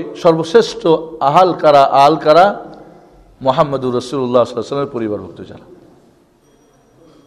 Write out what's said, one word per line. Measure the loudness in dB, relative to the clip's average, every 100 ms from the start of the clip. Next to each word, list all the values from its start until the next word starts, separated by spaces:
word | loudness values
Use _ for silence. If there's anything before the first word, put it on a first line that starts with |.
| -4 -2
সর্বশ্রেষ্ঠ | 0 0 2 0 0 -4 -2 -2 -2 -4
আহাল | 0 2 2
কারা, | 2 2 4 4 4
আল | 4 2
কারা? | 2 4 4 0 -14 -20 -20 -20 _ _ _ _
মুহাম্মদুর | -4 -2 -2 -2 -4 -4
রাসূলুল্লাহ | -6 -6 -2 0
সাল্লাল্লাহু | 0 -4
আলাইহি | -8
ওয়াসাল্লামের | -6 -6 -6
পরিবারভুক্ত | -6 -8 -12 -18
যারা। | -20 -20 -20 -20 _ _ _ _ _ _ _ _ _ _ _ _ _ _